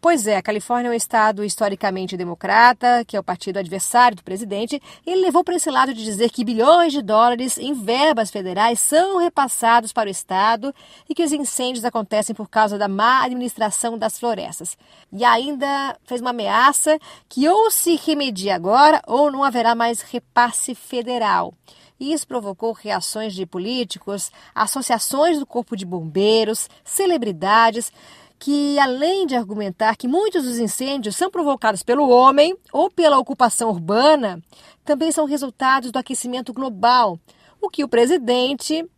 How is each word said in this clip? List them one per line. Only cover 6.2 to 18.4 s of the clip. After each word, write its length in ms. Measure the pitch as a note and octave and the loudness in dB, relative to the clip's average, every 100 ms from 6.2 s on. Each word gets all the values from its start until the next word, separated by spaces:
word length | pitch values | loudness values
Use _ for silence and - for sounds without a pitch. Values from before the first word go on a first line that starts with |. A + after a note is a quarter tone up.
| A#3 | -2
que 120 | - | 0
bilhões 480 | A3+ A3 B3 F4 E4+ | -4 2 6 6 4
de 120 | C#4+ | 0
dólares 520 | G3+ G#3+ A#3+ A#3+ B3+ - | 0 4 4 2 -4 -6
em 120 | B3+ | -6
verbas 600 | C#4+ G3 B3 D4+ A#3+ G#3+ | -6 -2 2 2 2 -2
federais 480 | G#3 F#3 F3+ A3 A#3 | -4 -6 0 0 2
são 380 | - D4+ F#4 F#4+ | 2 2 2 2
repassados 760 | E4+ - C4+ - A#3 A#3 A3+ | 0 0 -2 0 4 4 2
para 140 | - G#3 | -4 -4
o 40 | |
estado 640 | F#3 - F#3 G#3 A#3 C4 - - - _ | -6 -4 0 2 0 -4 -10 -20 -20 _
e 60 | |
que 80 | D#4 | -4
os 100 | E4 | -2
incêndios 540 | D4 C#4+ - B3 B3 A3+ | -2 -4 -4 -4 -4 -4
acontecem 480 | A3+ G#3 G#3+ G#3+ | -4 -2 -2 -2
por 160 | A3 G#3 | -6 -4
causa 300 | A3 G#3+ G3+ | 0 0 0
da 80 | G3+ | -4
má 360 | G3 A3+ C4 | 0 2 4
administração 720 | B3+ B3 B3 - G#3+ - A#3 A3+ | 0 -4 -6 -4 -4 -2 -6 -4
das 220 | A3 - | -6 -4
florestas. 580 | A#3+ G#3 F3+ E3+ E3 - _ _ _ | -4 -4 -8 -12 -14 -14 _ _ _
E 100 | G3 | 0
ainda 720 | A#3+ A#3 C4+ C#4+ C#4 C#4 C#4 - | 2 2 0 -4 -4 -4 -4 -10
fez 160 | _ B3 | _ -6
uma 120 | B3 | -6
ameaça 680 | A#3+ G3 G#3 C4 D4 D#4 D#4 - - _ | -4 -2 4 4 2 0 0 -2 -20 _
que 180 | - D4 | -2 2
ou 220 | G4+ A4 | 4 2
se 260 | - - E4 | 0 0 0
remedia 600 | - D4 C4+ G3 | 0 -2 -2 -4